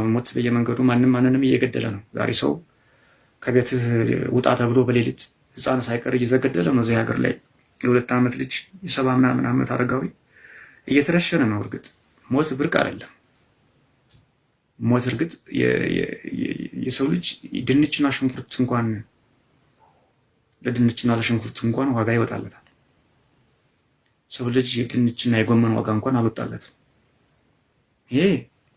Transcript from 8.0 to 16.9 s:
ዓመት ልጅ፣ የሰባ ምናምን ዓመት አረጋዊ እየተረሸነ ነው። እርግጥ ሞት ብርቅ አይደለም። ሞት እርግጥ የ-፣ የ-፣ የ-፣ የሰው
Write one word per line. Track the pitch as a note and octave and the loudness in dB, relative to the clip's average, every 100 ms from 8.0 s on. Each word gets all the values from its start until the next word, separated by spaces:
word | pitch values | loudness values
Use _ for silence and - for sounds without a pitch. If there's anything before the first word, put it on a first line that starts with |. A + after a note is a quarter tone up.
| A#2+ | 2
ዓመት | B2 B2 C3 | 0 0 0
ልጅ፣ | C3 - - - | -6 -6 -10 -16
የሰባ | - - C3 | -6 -2 0
ምናምን | C3 B2+ B2+ B2+ | 2 2 2 0
ዓመት | B2+ B2+ | 0 0
አረጋዊ | B2+ B2+ C3 E3+ - _ _ - - - _ - | -2 -2 -2 -6 -10 _ _ -20 -20 -20 _ 0
እየተረሸነ | C3+ C#3+ F3 E3+ E3 A#2+ | 0 2 0 0 0 0
ነው። | G#2 | 0
እርግጥ | G#2 - - - _ _ _ | -6 -10 -14 -20 _ _ _
ሞት | C3 D#3 | -2 0
ብርቅ | C3 D#3 - | -2 -2 0
አይደለም። | - - - - _ _ _ _ _ _ _ _ _ _ _ _ _ _ _ _ | -2 -4 -16 -20 _ _ _ _ _ _ _ _ _ _ _ _ _ _ _ _
ሞት | A2+ A#2+ B2+ | 0 0 0
እርግጥ | A#2 E3+ - - | -2 -6 -6 -8
የ-፣ | - B1 B1 - | 0 2 2 0
የ-፣ | G1+ G1+ - - - | -2 -4 -8 -10 -8
የ-፣ | - - - - | -6 -8 -10 -8
የሰው | B2+ | -4